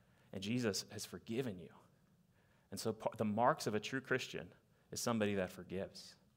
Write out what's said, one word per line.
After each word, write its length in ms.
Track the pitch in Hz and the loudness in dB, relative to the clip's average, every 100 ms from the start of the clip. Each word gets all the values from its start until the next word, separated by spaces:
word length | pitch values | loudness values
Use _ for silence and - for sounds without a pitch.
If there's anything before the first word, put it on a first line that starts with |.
| _ - - | _ -20 -12
And 100 | 98 | -6
Jesus 440 | 101 123 117 95 - | -2 0 2 0 -4
has 140 | 101 - | -8 -10
forgiven 540 | 87 - 113 127 90 | -10 -4 -2 -2 -4
you. 100 | 76 - - _ _ _ _ _ _ _ _ | -10 -18 -20 _ _ _ _ _ _ _ _
And 80 | 98 | -2
so 140 | 113 | -2
pa-, 180 | 107 - - | 0 0 2
the 80 | 107 | 2
marks 420 | 104 123 160 - | 6 6 6 2
of 80 | 104 | 0
a 40 | |
true 200 | - 131 | 0 -4
Christian 480 | - 127 - - 85 - _ _ _ | 0 0 0 -6 -8 -14 _ _ _
is 100 | - | -2
somebody 340 | 123 117 104 101 | 2 4 4 4
that 160 | 90 | 0
forgives. 640 | - 90 95 95 - - - _ | -2 -6 -4 -4 -8 -18 -20 _